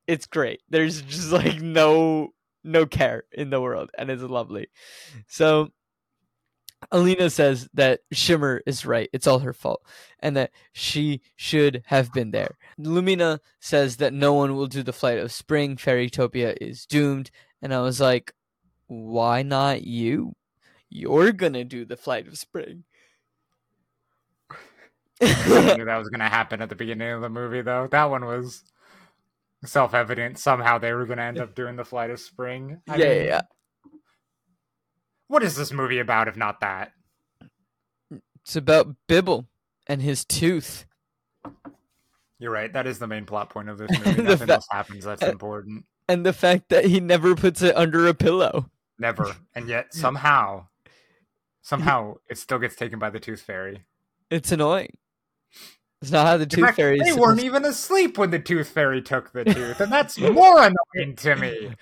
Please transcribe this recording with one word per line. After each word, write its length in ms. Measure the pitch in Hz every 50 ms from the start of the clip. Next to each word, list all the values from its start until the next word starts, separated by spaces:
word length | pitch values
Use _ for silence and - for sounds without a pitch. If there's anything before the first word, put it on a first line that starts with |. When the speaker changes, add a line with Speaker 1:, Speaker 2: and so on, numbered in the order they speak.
| _ -
Speaker 1:
It's 180 | 170 151 -
great. 380 | - - 165 135 117 - - _ _
There's 320 | 156 160 160 160 165 156 139
just, 280 | 139 143 175 175 151
like, 300 | 175 175 135 160 156 156
no, 720 | 160 165 160 160 156 151 156 160 160 160 156 156 151 - - _ _ _ _ _ -
no 240 | 156 160 165 160 139
care 360 | - - 147 120 117 117 - _
in 200 | - - 147 139
the 100 | 135 131
world, 300 | 127 127 110 - - - - -
and 120 | 127 135
it's 140 | 131 123 127
lovely. 440 | 127 127 123 113 - 98 104 113 - _ _ - - - - - - - 117 104 _
So 420 | - - 156 156 156 151 156 151 - _ _ _ _ _ _ _ _ _ _ _ _ _ _ _ _ _ _ - _ _ - -
Alina 400 | - 175 180 180 190 180 180 160
says 360 | - - 147 139 135 120 127 - -
that 280 | 147 139 131 123 - - _
Shimmer 500 | 151 - - - 170 156 143 135 127 - - 139
is 180 | 131 - -
right. 240 | 131 117 117 110 -
It's 140 | - 127 -
all 140 | 147 131 131
her 140 | 139 123 127
fault, 280 | - - 123 - - - _ - - - _ _ _
and 180 | - 151 143 135
that 140 | 127 - - _ _ _
she 500 | _ - - - - 151 151 151 143 127 - _ _
should 460 | _ - - 160 151 147 143 131 123 - -
have 260 | 143 135 127 120 -
been 160 | 131 117 107
there. 280 | 110 107 98 - - - _ - _ -
Lumina 600 | 151 156 165 175 180 190 190 175 170 165 156 143 - _ _ _
says 380 | - - 160 143 139 131 120 123
that 160 | 147 135 139
no 200 | 139 143 143 143
one 220 | 143 143 139 135
will 120 | 139 139 131
do 160 | 135 139 127
the 100 | 127 120
Flight 240 | - - 127 120 104
of 140 | 87 120
Spring. 460 | - - - - 151 147 143 139 135 123
Fairytopia 800 | - 139 127 123 123 120 - - 127 120 - 127 120 110 - -
is 240 | 113 113 123 - -
doomed. 460 | - 147 147 147 143 139 135 131 - _ _ _ _ _ _ -
And 100 | 139 131
I 60 | 127
was 180 | 123 127 123 117
like, 360 | 139 131 127 120 - - - _ _ _ _ _ _ _ _ _ _
"Why 560 | _ 120 113 110 110 117 117 117 120 120 127
not 400 | 135 139 139 135 139 139 135 117 -
you? 520 | - 120 117 117 113 139 - - - - - _ _ _ _ _ _ _ _ _ _
You're 420 | - - - - 135 151 180 226
gonna 320 | 214 180 185 165 135 123 123
do 220 | 123 131 120 117
the 120 | 113 127 -
Flight 300 | - 147 127 110 98 -
of 100 | 156 -
Spring." 460 | - - - 175 - - 170 170 170 _ _ _ _ _ _ _ _ _ _ _ _ _ _ _ _ _ _ _ _ _ _ _ _ _ _ _ _ _ _ _ _ _
<laughs> 720 | - - - - _ _ _ _ _ _ _ _ _ _
Speaker 2:
I 540 | 247 202 131 - - 170 226 240 - - 180 123
knew 80 | 113
that 120 | 113 113 113
was 120 | 107 104
gonna 200 | 123 117 110 110
happen 320 | 107 117 113 - - 104
at 80 | 113 110
the 60 | 107
beginning 360 | - 117 113 113 110 117 117
of 100 | 117 113
the 80 | 117 117
movie, 320 | 113 120 123 117 120 127
though. 260 | 113 123 123 127 131 131
That 220 | 143 147 151 143
one 160 | 135 127 123
was 380 | 120 120 123 123 127 - - _ _ _ _ _ _ _ _ _ _ _ _ _ _ _ _ _ _ _ _ -
self-evident. 720 | 127 - 143 131 117 120 120 120 107 123 120 120 123 131 -
Somehow 400 | - 139 131 120 117 117 120 117
they 160 | 117 117 117
were 120 | 123 123
gonna 180 | 113 123 120 120
end 160 | 120 120 127
up 160 | 123 107 98
doing 200 | 127 123 120 123 123
the 80 | 120
Flight 240 | - 127 120 117 117
of 100 | 120 117
Spring. 640 | - - _ - 127 123 127 131 135 135 151 156 _ 156
I 80 | 151 156
Speaker 1:
Yeah, 80 | 160
yeah, 80 | 143 127 92
Speaker 2:
mean, 80 | 76 65
Speaker 1:
yeah. 140 | 76 - - - _ _ _ _ _ _ _ - _ - _ _ _ _ _ _ _ _ _ _ _ _ _ _ _ _ _ _ _ _ _ _ _ _ _ _
Speaker 2:
what 160 | 269 302 226
is 120 | 175 135
this 160 | 139 147 -
movie 280 | 139 139 131 123 127 123
about 280 | 120 117 117 110 110 -
if 80 | -
not 240 | 110 113 104 104 -
that? 300 | 107 101 95 95 104 - _ _ _ _ _ _ _ _ _ _ - _ _ _ 190 _ _ _ _ _ _ _ _ _ 151 - - _ _ _
Speaker 1:
It's 140 | _ - -
about 400 | 160 135 143 156 160 - 151 135 - _ -
Bibble 400 | 160 180 185 185 160 113 127 - _ _ _ _ _ _ _ -
and 140 | 143 135
his 240 | 131 147 139 - -
tooth. 600 | - - 147 165 170 185 156 - - - - - _ _ _ _ _ _ _ _ _ _ _ - - - _ _ - - _ _ _ _ _ _ _ _ _ _ _ _ _
Speaker 2:
You're 140 | 120 117
right. 200 | 110 107 107 110 -
That 120 | 135 127
is 140 | 131 117 98
the 80 | 120 107
main 180 | 110 107 101
plot 240 | 90 104 104 104 -
point 200 | - 107 101 104
of 80 | 104 101
this 120 | 107 -
Speaker 1:
<laughs> 60 | 180 135
Speaker 2:
movie. 140 | 104 202
Speaker 1:
The 120 | 175 - 233
Speaker 2:
Nothing 240 | 202 196 143 117 117
Speaker 1:
fa- 60 | 160
Speaker 2:
else 120 | - - -
happens 360 | 104 101 104 - 101 98 92
that's 180 | 104 104 101 -
Speaker 1:
uh, 40 | 175
Speaker 2:
important. 560 | - 95 104 104 104 104 98 107 107 113 - _ _ _ _ -
Speaker 1:
and 160 | 180 175 175
the 80 | 185 -
fact 360 | - - 180 180 185 - _
that 160 | 175 170 -
he 140 | 196 175 185
never 360 | 175 170 175 170 156 180 180
puts 260 | 160 - 185 165 -
it 140 | 180 180 - 165
under 300 | 170 160 156 165 170 170
a 60 | 165
pillow. 560 | - - 160 175 190 175 - - - 127 - _ _ _ _ _ _
Speaker 2:
Never. 360 | 117 117 113 113 107 98 95 - _ _ _
And 140 | 120 117 117
yet 240 | 117 120 123 - -
Speaker 1:
<laughs> 20 |
Speaker 2:
somehow, 720 | 165 156 127 139 139 135 147 143 131 110 98 98 95 92 _ _ _ _ _ _ _ _ _ _ _ _ _ _ _ _ _ _ _
somehow 540 | _ - 147 - 156 147 139 123 107 104 - - _ _
it 80 | 98 -
still 220 | - - 131 123
gets 160 | 120 113 -
taken 240 | - 120 107 113 110
by 100 | 107 107
the 100 | 101 110
Tooth 200 | - - 110 101
Fairy. 440 | - - 98 92 95 95 98 101 - _ _ _ _ _ _ _ _ _
Speaker 1:
It's 220 | 165 165 - -
annoying. 460 | 175 156 151 147 180 196 - - - _ _ _ _ _ _ _ _ _ _ _ _ - - - _ _ _ _ _ _
It's 100 | 147 135
not 160 | 175 156 147 165
how 100 | 170 165
the 60 | 156
Speaker 2:
In 60 | 143
Speaker 1:
Tooth 160 | 160 170 202
Speaker 2:
fact, 100 | 247 220
Speaker 1:
Fairy 240 | - 151 139 139 143
is 60 | 220
Speaker 2:
they 80 | 349 320
weren't 260 | 240 240 226 220 233
Speaker 1:
supposed 60 | 247
Speaker 2:
even 200 | 262 262 277 277
asleep 520 | 294 262 - - - 370 392 370 - - 202
when 120 | 202 180
the 80 | 170 160
Tooth 300 | 151 - 175 160 147 -
Fairy 320 | - 156 147 135 131 127
took 300 | 127 - 135 127 - -
the 120 | - 123 117
tooth, 340 | 220 196 123 123 120 120 -
and 120 | 202 208
that's 280 | 262 294 285 - - -
Speaker 1:
<laughs> 0 |
Speaker 2:
more 400 | 185 185 214 320 370 381 349 311
annoying 560 | 240 196 180 349 339 - - 185 139 139 127 -
to 180 | - 151 143
me. 360 | 131 131 127 117 113 107 120 117 -